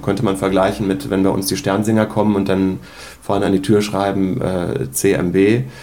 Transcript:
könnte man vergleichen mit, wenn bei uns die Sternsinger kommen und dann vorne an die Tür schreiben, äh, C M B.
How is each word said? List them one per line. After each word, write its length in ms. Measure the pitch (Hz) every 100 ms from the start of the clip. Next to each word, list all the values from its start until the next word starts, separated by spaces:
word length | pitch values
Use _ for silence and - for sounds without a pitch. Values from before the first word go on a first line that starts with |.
könnte 220 | - 98
man 140 | 101 95
vergleichen 500 | 95 95 95 101 98
mit, 220 | 95 -
wenn 140 | 95
bei 60 | 95
uns 180 | 95 98
die 100 | -
Sternsinger 480 | 101 98 107 110 107
kommen 300 | - 104 101
und 120 | 98
dann 300 | 95 95 92 - - - -
vorne 240 | - 101 98
an 60 |
die 100 | 95
Tür 200 | 95 104
schreiben, 600 | 104 95 98 98 95 90
äh, 500 | - 92 85 - 65
C 200 | - 98
M 200 | 82 87
B. 300 | 92 98 117 131 -